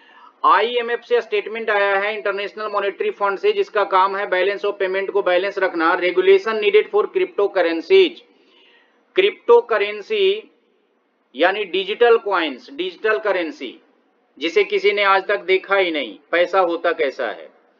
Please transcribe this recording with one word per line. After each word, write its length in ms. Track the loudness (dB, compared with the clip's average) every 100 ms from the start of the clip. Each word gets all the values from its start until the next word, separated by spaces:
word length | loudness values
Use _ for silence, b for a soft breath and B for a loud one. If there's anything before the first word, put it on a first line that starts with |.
| b b b _
आईएमएफ़ 580 | 2 4 2 -2 -4 -6
से 180 | -2 -2
statement 500 | 0 -4 -4 -6 -2
आया 260 | 0 0 0
है, 200 | -2 -4
international 520 | -4 -4 -6 -8 -6
monetary 420 | -4 -4 -4 -6
fund 280 | -2 -2 0
से, 140 | 0
जिसका 320 | 0 -2 -2
काम 320 | 0 2 2 -2
है 140 | -2
balance 340 | 0 0 -2
of 180 | -4 -2
payment 280 | -2 -2 -2
को 120 | -2
balance 360 | 0 0 0 -2
रखना। 400 | -2 0 0 0
Regulation 560 | 0 2 4 4 2
needed 360 | -2 2 2 2
for 100 | 0
cryptocurrencies। 1080 | 0 -2 -2 -2 -2 0 0 -2 4 4 4 -2 -20 _ b b b b b b b
क्रिप्टो 460 | -2 0 0 4 4
करेंसी 880 | 4 -2 -2 -6 -4 0 0 0 -8 _ _ _ _ _ _ _ _ 0
यानी 280 | 0 0
digital 520 | -4 -4 -4 2 4 4
coins, 540 | 0 -2 -2 -6 -12
digital 460 | -10 -10 -4 -2 -2
currency, 640 | -2 -2 -4 -8 -14 -14 _ _ _ _ _ -8
जिसे 260 | -2 0
किसी 280 | 0 0 0
ने 100 | 2
आज 240 | 2 2 0
तक 140 | -4
देखा 360 | 0 -2 0 0
ही 140 | 0
नहीं, 280 | -2 -6 -12 _
पैसा 280 | -2 0 2
होता 320 | 0 0 -2
कैसा 340 | 0 -2 -2 -6
है। 240 | -8 -16 _ _